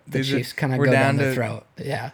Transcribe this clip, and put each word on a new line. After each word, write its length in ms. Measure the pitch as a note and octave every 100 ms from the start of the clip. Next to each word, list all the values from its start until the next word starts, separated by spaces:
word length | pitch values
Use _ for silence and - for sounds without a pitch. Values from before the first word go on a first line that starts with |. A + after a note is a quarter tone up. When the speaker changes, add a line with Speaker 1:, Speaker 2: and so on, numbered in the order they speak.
| -
Speaker 1:
the 120 | C3+
Speaker 2:
These 120 | C3+
are, 40 | C#3
Speaker 1:
Chiefs 160 | B2
kinda 240 | - D3 C3
Speaker 2:
we're 80 | C#3+
Speaker 1:
go 60 |
Speaker 2:
down 240 | C3 C3+ C#3
Speaker 1:
down 0 |
the 60 | C#3
Speaker 2:
to, 80 | B2+
Speaker 1:
throat. 300 | A2+ A2 - -
Yeah. 340 | - A#2+ B2